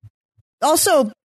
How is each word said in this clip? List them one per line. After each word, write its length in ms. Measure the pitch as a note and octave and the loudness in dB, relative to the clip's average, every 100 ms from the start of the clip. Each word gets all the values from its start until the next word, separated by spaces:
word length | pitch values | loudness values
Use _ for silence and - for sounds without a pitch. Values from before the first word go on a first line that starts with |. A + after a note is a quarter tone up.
| - _ _ _ _ - | -20 _ _ _ _ -6
also 500 | C4+ D4+ G4+ D#4+ G#3+ - | -2 0 2 0 0 -6